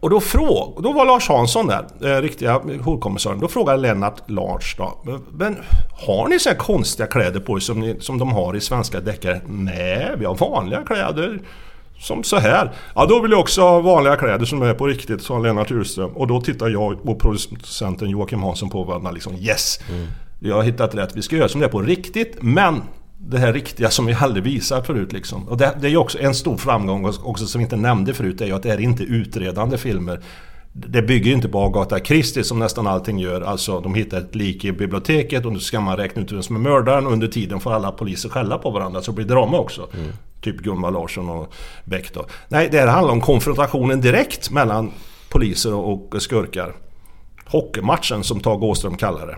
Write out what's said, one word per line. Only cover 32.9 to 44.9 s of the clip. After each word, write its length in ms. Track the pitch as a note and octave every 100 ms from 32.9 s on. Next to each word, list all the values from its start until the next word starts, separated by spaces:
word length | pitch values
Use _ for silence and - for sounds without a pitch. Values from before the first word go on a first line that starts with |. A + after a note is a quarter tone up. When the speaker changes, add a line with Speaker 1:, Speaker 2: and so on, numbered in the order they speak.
| F#2+ F2+ G2+
Speaker 1:
gör. 220 | F#2 F2+
Alltså, 400 | F2+ G2 - F2+
de 140 | F2+
hittar 240 | G2+ G2+ F#2
ett 160 | F2+
lik 300 | A2 G2+ F#2+
i 80 | G2
biblioteket 760 | F2 G2 G2 F#2+ D#3 C3 C3 A#2+
och 60 |
nu 60 | G2
ska 220 | - A2+
man 160 | G2+ F#2+
räkna 260 | G2 -
ut 100 | F#2+
vem 100 | G2+
som 140 | F2+ A2
är 40 |
mördaren 460 | C3 C#3 A#2+ C#3 C3+
och 60 |
under 160 | A2+ A2+
tiden 320 | A#2 F#2+ G2
får 120 | B2
alla 200 | A2 G2
poliser 360 | - G#2+ F2+ -
skälla 300 | C3+ A2 D#3
på 120 | -
varandra 320 | G2+ F#2+ F#2
så 100 | F#2+
blir 120 | G#2+ G#2+
det 80 |
drama 240 | B2+ A2+ E3
också. 300 | - - F2+
Speaker 2:
Mm. 120 | - D#2 G#2 - -
Speaker 1:
Typ 140 | - D#2+
Gunvar 340 | F2+ F#2 F2+
Larsson 400 | F2+ E2 - F2+
och 220 | E2+ D#2 - - -
Beck 300 | - F#2 -
då. 120 | - - - -
Nej, 200 | D3 E3
det 60 | D3+
här 60 | B2+
handlar 260 | D3 E3
om 80 | A#2
konfrontationen 800 | A#2 B2+ D3 C#3+ C#3+ C#3+ B2+ C3+
direkt 500 | B2 F3+ C#4+ - -
mellan 400 | C#3+ B2 G#2+ A2